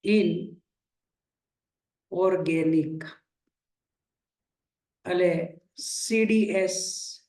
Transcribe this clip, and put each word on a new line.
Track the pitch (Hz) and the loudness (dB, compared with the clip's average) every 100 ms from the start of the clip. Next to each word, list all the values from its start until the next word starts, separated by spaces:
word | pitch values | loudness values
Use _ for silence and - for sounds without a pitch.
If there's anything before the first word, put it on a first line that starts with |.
ઇનઓર્ગેનિક | 202 214 175 165 - - _ _ _ _ _ _ _ _ _ _ _ _ _ _ _ 180 190 175 156 165 160 160 151 - - - _ _ _ _ _ _ _ _ _ _ _ _ _ _ _ _ _ _ 180 | 2 2 2 -2 -8 -16 _ _ _ _ _ _ _ _ _ _ _ _ _ _ _ 0 2 2 0 0 2 2 0 -6 -12 -18 _ _ _ _ _ _ _ _ _ _ _ _ _ _ _ _ _ _ -4
એટલે | 180 180 170 165 - _ - | 2 2 2 -4 -10 _ -14
સી | - - - 220 | -10 -8 0 2
ડી | 220 220 | 4 4
એસ | 208 190 190 - - - - - | 2 0 0 -2 -6 -10 -14 -18